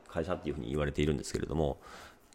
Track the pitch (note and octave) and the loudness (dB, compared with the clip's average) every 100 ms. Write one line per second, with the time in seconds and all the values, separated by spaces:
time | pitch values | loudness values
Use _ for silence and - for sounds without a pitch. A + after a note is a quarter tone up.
0 | - - E2 F2 D2+ C#2+ A#1 C#2+ D2 C#2 | -6 -4 -2 -2 -2 -4 -2 0 0 4
1 | D2+ C#2+ - - - D#2 D2+ C2 - - | 4 2 0 -4 0 2 2 0 -6 -16
2 | - - - | -18 -20 -14